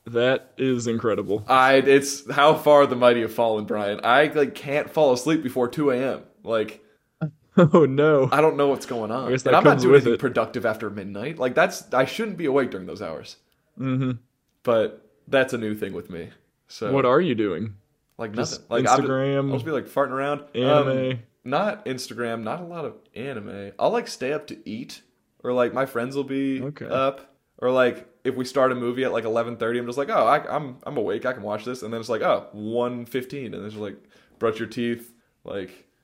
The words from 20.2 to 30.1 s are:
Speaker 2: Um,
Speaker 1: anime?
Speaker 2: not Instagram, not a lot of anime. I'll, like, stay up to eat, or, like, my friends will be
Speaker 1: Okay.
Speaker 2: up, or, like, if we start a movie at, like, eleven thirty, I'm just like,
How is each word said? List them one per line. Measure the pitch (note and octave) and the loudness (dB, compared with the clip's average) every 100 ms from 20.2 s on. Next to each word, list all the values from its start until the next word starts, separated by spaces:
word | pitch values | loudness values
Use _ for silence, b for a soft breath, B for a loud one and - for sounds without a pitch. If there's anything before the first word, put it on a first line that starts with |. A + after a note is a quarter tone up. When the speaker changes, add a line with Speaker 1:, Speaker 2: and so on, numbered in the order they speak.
| C#3+ D3 - A#2 | -4 -6 -6 -2
Speaker 2:
Um, | B2+ D3+ C3+ | 2 4 2
Speaker 1:
anime? | C3 C3 A#2+ - _ | 0 -2 -6 -10 _
Speaker 2:
not | B2 D3+ G#3 - C3 | -4 -2 -2 -4 -8
Instagram, | B2+ - A2 A#2+ A#2 | -8 -8 -6 -6 -6
not | A2 E3 | -6 -8
a | |
lot | E3+ E3+ | -10 -10
of | C#3 - _ | -12 -12 _
anime. | - C#3 A#2 G2+ G2 G2 - | -12 -10 -10 -12 -12 -14 -2
I'll, | C#3+ | 0
like, | A#3+ A#3 | 0 -4
stay | - E3+ | -6 -4
up | D3+ - | -4 -8
to | - - | -14 -10
eat, | A2 D#3 - _ _ _ _ | -10 -12 -18 _ _ _ _
or, | B2 | -4
like, | B2 A#2+ | 0 0
my | A#2+ C3+ | 0 -4
friends | A#2 B2+ C#3 | -4 -4 -6
will | |
be | C3+ C3+ C#3 C3+ | -4 -4 -2 -4
Speaker 1:
Okay. | C#3 D3 A#2 | -8 -10 -4
Speaker 2:
up, | C3 C3+ - - _ _ _ | -2 -2 -4 -14 _ _ _
or, | B2+ | 0
like, | B2+ B2 G#2+ - _ | 2 2 0 -12 _
if | C3+ | -6
we | B2+ | -4
start | B2 C#3 C3 | -4 0 2
a | |
movie | B2 A#2+ B2 | 2 -2 -2
at, | B2+ | -2
like, | A2+ | -2
eleven | A2 A#2 A#2 A#2 | -2 -2 -4 -4
thirty, | A2+ A#2+ | -4 -2
I'm | A#2+ | -4
just | C3 | -6
like, | C#3+ | -2